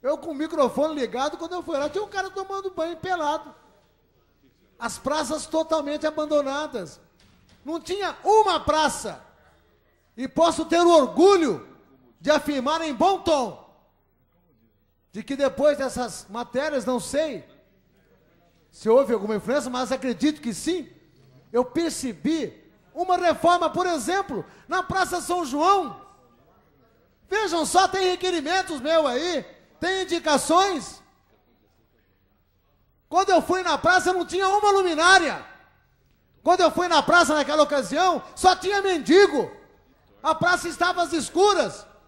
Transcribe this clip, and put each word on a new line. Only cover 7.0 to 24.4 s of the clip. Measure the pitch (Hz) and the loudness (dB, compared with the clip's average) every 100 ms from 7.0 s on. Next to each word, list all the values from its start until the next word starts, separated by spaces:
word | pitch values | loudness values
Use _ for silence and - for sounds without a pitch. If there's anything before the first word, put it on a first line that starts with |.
| _ _ _ _ _ _ 262 | _ _ _ _ _ _ -10
Não | 330 | -10
tinha | - 381 370 - | -6 -6 -6 -4
uma | 349 427 427 330 | 4 4 4 0
praça. | - 302 302 - 214 139 - _ _ _ _ _ _ _ _ - | 0 2 0 -2 -10 -14 -20 _ _ _ _ _ _ _ _ -10
E | 254 | -6
posso | - 330 320 | 2 2 2
ter | 320 339 | 0 4
o | 349 | 6
orgulho | 339 254 - 359 392 302 156 - - _ _ _ _ | 6 4 4 6 6 2 -4 -10 -20 _ _ _ _
de | 170 | 0
afirmar | 302 - 285 247 320 | 0 0 -4 -2 -2
em | 320 | -4
bom | 240 349 381 | 0 2 2
tom, | 359 302 226 - - _ _ _ _ _ _ _ _ _ _ _ _ _ _ | 0 0 -2 -8 -20 _ _ _ _ _ _ _ _ _ _ _ _ _ _
de | 196 | -16
que | - 277 | -10 -2
depois | 269 269 294 285 | -2 2 0 2
dessas | 269 - 240 - - | -4 -6 -8 -10 -14
matérias, | 214 240 247 302 285 208 | -12 -6 -4 -2 -4 -2
não | 247 | -4
sei | 170 269 311 208 - _ _ _ _ _ _ _ _ _ _ _ _ | -2 -4 -4 -6 -14 _ _ _ _ _ _ _ _ _ _ _ _
se | - 214 | -8 4
houve | 240 269 | 4 4
alguma | 220 208 214 | -2 -2 -6
influência, | - 277 247 | -2 -4 -2
mas | 247 247 | -6 -4
acredito | 262 262 233 294 302 | -4 -4 -2 -2 -2
que | 240 | -8
sim, | 185 - 359 262 _ _ _ _ _ _ | -8 -6 -6 -8 _ _ _ _ _ _
eu | 233 247 | -4 -2
percebi | - 330 - 262 190 - 320 214 - _ _ _ | -2 -4 -4 -10 -6 -4 -4 -6 -12 _ _ _
uma | - 359 359 | -8 -2 0
reforma, | 349 311 330 349 330 | 2 2 2 2 0
por | 330 359 | -2 -2
exemplo, | 330 220 381 381 240 | -2 -2 -4 -4 -8